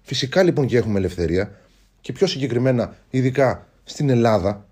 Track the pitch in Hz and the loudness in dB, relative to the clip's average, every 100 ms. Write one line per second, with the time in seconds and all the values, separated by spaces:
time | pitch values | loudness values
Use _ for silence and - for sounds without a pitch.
0 | - 135 135 - 185 151 131 117 113 101 | -8 -6 -2 2 2 2 0 0 0 0
1 | 92 87 82 87 104 - _ _ _ _ | -2 -2 -2 -2 -2 -8 _ _ _ _
2 | - 127 190 139 135 117 131 123 101 - | -14 -2 -2 0 -4 0 0 0 -2 -6
3 | _ 131 131 131 131 101 - _ - - | _ -2 -2 2 0 0 -10 _ -20 -4
4 | 147 123 117 107 90 101 - | 0 2 4 2 0 -4 -12